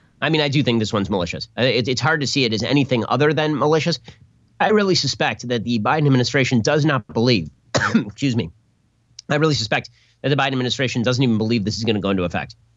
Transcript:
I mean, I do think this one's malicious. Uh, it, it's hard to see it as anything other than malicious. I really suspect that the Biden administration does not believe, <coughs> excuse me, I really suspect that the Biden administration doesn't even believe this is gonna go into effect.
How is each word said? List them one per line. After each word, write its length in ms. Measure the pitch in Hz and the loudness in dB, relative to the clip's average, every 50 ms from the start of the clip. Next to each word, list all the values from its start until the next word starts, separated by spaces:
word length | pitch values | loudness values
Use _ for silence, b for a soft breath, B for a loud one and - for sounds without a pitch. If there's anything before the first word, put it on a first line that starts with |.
| b b b _ | b b b _
I 80 | 135 151 | -2 0
mean, 140 | 160 156 | 2 2
I 60 | 147 147 | 2 2
do 140 | 131 151 | 2 2
think 160 | 127 127 117 113 | 2 2 0 0
this 140 | 107 - | 0 0
one's 160 | - 104 98 101 | -2 -2 -2 0
malicious. 400 | 104 92 87 85 - - - - _ - | -2 -2 -2 -4 -6 -8 -12 -8 _ 0
Uh, 40 | |
it, 260 | 123 131 107 123 113 131 | 0 2 2 0 0 -2
it's 140 | 127 - | -2 0
hard 180 | - 156 160 156 | 0 0 0 0
to 60 | 135 | -2
see 180 | - - 139 127 | -2 0 0 0
it 80 | 113 | 0
as 100 | 113 101 | 0 -2
anything 400 | 113 - 135 143 135 - 131 117 104 - | 0 2 2 2 2 2 0 0 0 0
other 240 | 123 135 147 151 | 0 2 2 2
than 260 | 156 156 156 156 151 127 | 2 2 0 0 0 0
malicious. 400 | 135 151 160 160 - 170 156 - B B B B B - _ _ _ _ _ - | 0 2 2 2 0 -2 -4 -4 B B B B B -20 _ _ _ _ _ -2
I 80 | 160 190 | 0 2
really 260 | 214 214 202 190 175 | 4 2 2 2 0
suspect 540 | - - 131 - - 156 135 113 - - 123 | 0 0 -2 -2 -2 -2 -2 -4 -6 -4 -4
that 160 | 123 117 92 | -4 -2 -2
the 160 | 120 120 110 | -2 -2 0
Biden 260 | 104 123 147 156 147 | 0 0 0 2 2
administration 540 | 143 135 127 120 - - 139 127 - 131 117 | 4 4 2 2 2 2 0 2 2 2 2
does 240 | 104 156 147 156 143 | 2 2 2 2 2
not 200 | 156 143 127 - - | 2 0 0 -4 -4
believe, 380 | - 117 117 127 120 95 80 73 - _ _ _ - | -2 0 2 2 2 0 -2 -6 -12 _ _ _ -2
<coughs> 200 | - - - 110 | -2 0 2 0
excuse 400 | 175 117 104 - - 143 139 117 | 0 0 -2 -6 -4 -2 -2 0
me, 160 | - 82 80 - _ _ _ _ _ _ _ _ _ _ _ _ - - - | -2 -4 -6 -10 _ _ _ _ _ _ _ _ _ _ _ _ -18 -4 -2
I 60 | 147 | 0
really 220 | 147 156 160 147 | 2 2 2 0
suspect 340 | 113 110 107 151 131 - b b b b b b b | -2 -2 -2 -4 -4 -4 b b b b b b b
that 60 | - 135 | -4 -2
the 80 | 143 | 0
Biden 160 | 135 135 139 | 0 0 0
administration 500 | 135 127 123 123 - - 135 120 - 127 | 0 -2 -2 -2 -2 -2 -2 -2 -2 -2
doesn't 200 | 110 127 123 120 | 0 0 0 2
even 140 | 139 120 113 | 2 2 2
believe 280 | 104 110 110 120 117 95 | 0 0 0 0 0 0
this 140 | 107 98 - | -2 -4 -2
is 40 | |
gonna 160 | 113 117 107 101 | -2 -2 0 0
go 120 | 90 98 | 0 0
into 120 | 98 95 | 0 0
effect. 320 | 87 85 - 85 71 - - _ _ _ _ | -2 -2 -4 -6 -8 -10 -14 _ _ _ _